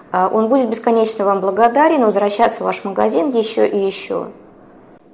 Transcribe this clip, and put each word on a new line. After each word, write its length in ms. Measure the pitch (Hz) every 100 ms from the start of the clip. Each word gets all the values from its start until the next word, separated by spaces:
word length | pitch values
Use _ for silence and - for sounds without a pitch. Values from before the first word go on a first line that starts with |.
| -
А, 160 | 185 185
он 160 | 220 220
будет 200 | 269 233
бесконечно 560 | 226 - 226 220 -
вам 160 | 196 196
благодарен, 640 | 190 190 233 240 311 311
возвращаться 580 | 220 202 202 202 233 -
в 40 | 190
ваш 180 | 185
магазин 460 | 202 190 214 269 311
ещё 340 | 233 220 -
и 140 | 208 208
ещё. 500 | 196 190 - 175 - - - - - - - - _